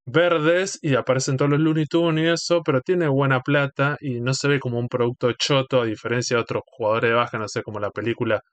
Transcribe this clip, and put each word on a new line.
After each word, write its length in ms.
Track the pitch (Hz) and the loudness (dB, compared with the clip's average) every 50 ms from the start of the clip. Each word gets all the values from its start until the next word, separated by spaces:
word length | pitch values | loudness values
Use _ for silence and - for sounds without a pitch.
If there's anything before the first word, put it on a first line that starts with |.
| _ | _
verdes 720 | 123 120 160 175 175 170 156 151 165 170 180 190 190 - - | -2 2 2 2 4 2 2 2 2 2 2 0 -2 -6 -6
y 140 | - 147 131 | -2 0 0
aparecen 400 | 113 - - 127 131 - 143 135 131 | 2 2 0 0 0 0 -2 0 0
todos 120 | 147 143 | 2 2
los 100 | 143 147 | 2 2
Looney 260 | 160 156 156 160 151 | 2 2 2 0 0
Tunes 380 | - - 165 170 170 160 156 160 | 0 0 2 2 2 0 0 0
y 40 | 165 | 0
eso, 340 | 170 156 - - 175 170 | 0 -2 0 0 0 0
pero 200 | 160 160 135 131 | 2 0 0 0
tiene 260 | - - 180 175 165 143 | 0 0 0 0 2 2
buena 320 | 135 135 139 135 131 123 | 2 2 2 2 2 0
plata 560 | - 143 143 143 143 135 - - 139 143 147 - | 2 2 2 2 0 -2 -2 -2 -2 -2 -2 -4
y 200 | 147 139 120 120 | -6 -6 -6 -4
no 140 | 120 131 135 | -2 -2 -2
se 140 | - - 143 | 0 0 0
ve 120 | 143 127 | 0 0
como 180 | 127 123 117 120 | 0 -2 -4 -4
un 100 | 123 - | -4 -2
producto 440 | - 120 120 120 123 - 127 120 | -2 0 0 -2 -2 -2 -2 -2
choto, 480 | 117 - - - 147 135 131 - 135 127 | -2 -2 -2 0 0 0 0 0 0 0
a 60 | 117 | 0
diferencia 500 | 113 107 - - 113 117 127 120 - 123 | 0 -4 -6 -4 -4 -2 -2 0 0 0
de 60 | 117 | -2
otros 200 | 113 - - 131 - | 0 -2 -6 -6 -8
jugadores 440 | _ - - 110 107 110 117 120 117 | _ -8 -4 0 0 2 2 2 2
de 60 | 117 | 2
básquet, 240 | 120 117 117 - 110 | 2 0 0 -4 -6
no 80 | 107 101 | -6 -6
sé, 140 | - 117 | -6 -8
como 180 | - 117 104 104 | -8 -6 -6 -6
la 100 | 104 98 | -6 -6
película 500 | - 107 98 117 113 - 117 113 107 98 - _ | -6 -4 -4 -4 -2 -2 0 0 0 -2 -4 _